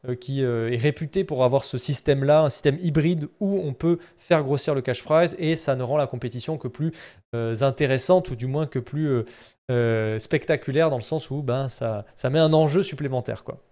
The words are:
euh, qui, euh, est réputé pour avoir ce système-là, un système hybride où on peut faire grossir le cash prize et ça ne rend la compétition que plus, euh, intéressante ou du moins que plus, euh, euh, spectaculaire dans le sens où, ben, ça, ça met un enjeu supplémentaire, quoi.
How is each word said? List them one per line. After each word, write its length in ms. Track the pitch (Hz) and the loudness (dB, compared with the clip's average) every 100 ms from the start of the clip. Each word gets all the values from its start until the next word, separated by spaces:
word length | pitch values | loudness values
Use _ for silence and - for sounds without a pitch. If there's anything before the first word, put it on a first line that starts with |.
| 127 | -8
euh, 80 | 123 | -8
qui, 260 | - 135 | -6 -2
euh, 260 | 131 117 113 | 0 0 -2
est 40 | 120 | 0
réputé 460 | 143 147 151 196 | 0 -2 -4 -4
pour 220 | 185 139 | -4 2
avoir 180 | 127 139 | 2 2
ce 160 | - 127 | 0 -6
système-là, 640 | - 139 - 139 139 151 | -4 -2 0 2 4 4
un 60 | 151 | 4
système 280 | - 147 143 | 2 0 2
hybride 460 | 180 151 156 175 147 _ | 0 2 2 0 -4 _
où 220 | 202 196 | -2 0
on 120 | 160 | -2
peut 280 | 127 165 170 - _ | -2 0 0 -2 _
faire 260 | - 165 | 2 2
grossir 320 | 139 139 - | 2 -2 0
le 80 | 139 | -2
cash 220 | 123 120 | -2 -4
prize 320 | - 156 170 - | 2 4 4 0
et 160 | 160 | -2
ça 220 | 160 - 127 | 0 0 -2
ne 80 | |
rend 120 | 123 147 | 0 0
la 120 | 139 | 0
compétition 500 | 123 123 123 135 160 | -4 -8 -8 -8 -6
que 80 | 127 | -8
plus, 240 | - 160 160 - - _ 117 | -4 -6 -6 -18 -20 _ -4
euh, 180 | 113 110 | -4 0
intéressante 720 | 139 127 143 131 - 185 175 | 0 2 0 0 4 2 2
ou 40 | |
du 140 | 120 127 | -6 -4
moins 180 | 139 156 | -4 -2
que 140 | 131 | -4
plus, 260 | 120 147 156 | -6 -4 0
euh, 200 | 127 110 - - _ - | 0 -2 -10 -20 _ -2
euh, 480 | 123 117 113 110 110 | 0 2 2 0 -4
spectaculaire 720 | - 151 - 151 - 135 160 | -2 -4 0 -2 0 0 2
dans 60 | 131 | 0
le 60 | |
sens 280 | 110 160 - | -4 -6 -4
où, 100 | 139 | -6
ben, 280 | 135 123 135 | -2 -2 -4
ça, 360 | - 117 107 104 - | -6 -6 -6 -8 -6
ça 140 | 127 | -2
met 100 | 151 | 4
un 120 | 160 | 6
enjeu 300 | 156 156 160 | 6 4 2
supplémentaire, 640 | 196 139 143 127 117 107 | 0 -4 -4 -4 -4 -8
quoi. 160 | - - _ | -10 -16 _